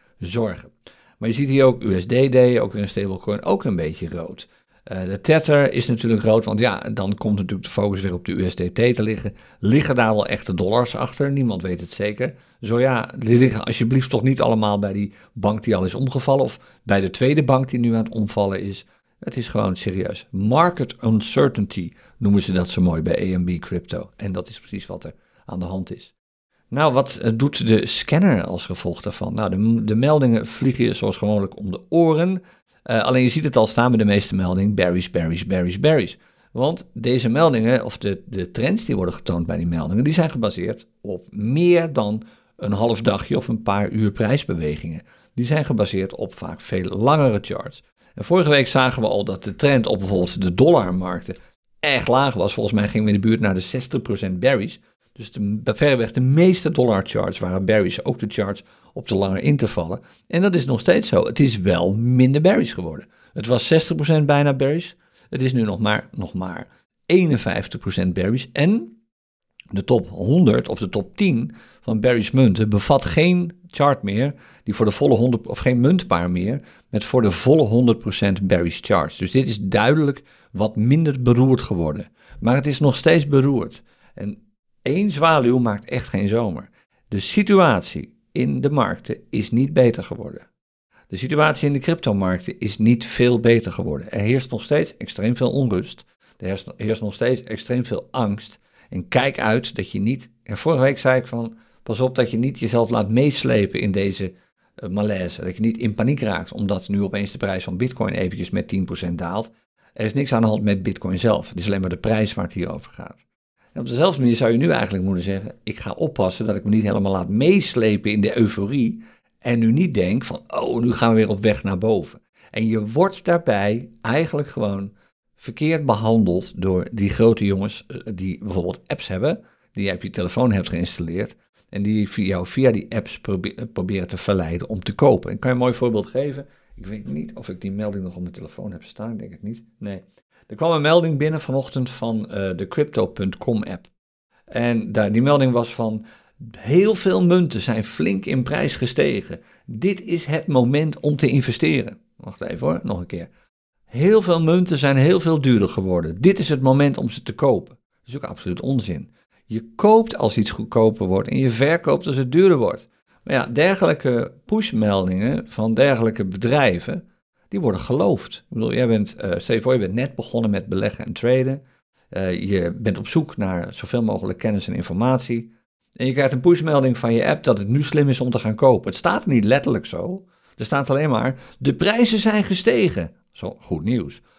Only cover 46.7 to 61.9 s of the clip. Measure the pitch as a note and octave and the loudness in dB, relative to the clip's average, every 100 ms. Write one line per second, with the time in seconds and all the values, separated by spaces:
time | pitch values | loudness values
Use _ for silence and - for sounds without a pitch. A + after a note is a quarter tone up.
46.7 | F#2 F2+ F#2+ B2 D#3 C3+ G2+ - G#2 - | -6 -4 0 2 4 4 2 -4 -10 -10
47.7 | - _ _ _ - - F#3 D3+ C#3+ B2 | -18 _ _ _ -12 0 2 4 4 4
48.7 | C3+ B2+ B2+ G#2+ G2+ G2+ G2 G#2 F#2 C#3 | 2 2 0 0 0 -4 -6 -10 0 2
49.7 | C3 A2 G2 G2 F#2+ F2 - F#2 F#2 D3+ | 4 2 -2 0 0 0 -2 0 4 6
50.7 | D#3 F#2 F2+ F2+ F2 - - - _ _ | 6 2 -2 -4 -6 -10 -14 -20 _ _
51.7 | _ D3 B2+ - B2+ C#3 G2+ G2 - G#2+ | _ -2 0 2 2 2 0 -2 -2 -2
52.7 | G#2+ G2+ A2 G#2+ G2+ A2 A2+ G#2 F#2 - | 0 0 0 2 2 2 2 0 -2 -4
53.7 | B2+ - C3 - G2+ F#2+ F2+ B2 A#2+ G2 | -6 -6 -6 -4 -6 -4 0 0 0 -2
54.7 | - _ _ _ - G#2+ - G2+ G#2+ - | -12 _ _ _ -20 -14 -6 -4 -2 -4
55.7 | G#2 D3 B2+ A2 B2+ B2+ D3+ F#3 F3+ - | 0 2 2 0 0 2 6 6 4 0
56.7 | B2+ B2 G2 - G#2+ F#2+ F#2 F2+ F#2+ F#2+ | 2 2 2 0 -2 -4 -4 -4 -2 2
57.7 | G#2+ F2+ - - - G#2 G#2+ G2 G2+ - | 2 2 -2 -4 -4 -4 -4 -4 -6 -14
58.7 | _ _ - - G2 G2 F#2+ D3 C#3+ A2+ | _ _ -14 -4 0 0 0 2 2 0
59.7 | - E2 - - _ - E3+ G3 F3 C3 | -2 -4 -6 -12 _ -4 0 2 2 0
60.7 | B2 - G3+ G#3+ F2+ - - C3+ G#2+ F#2 | 2 4 2 4 2 2 2 2 2 0
61.7 | F2 F2+ | 2 2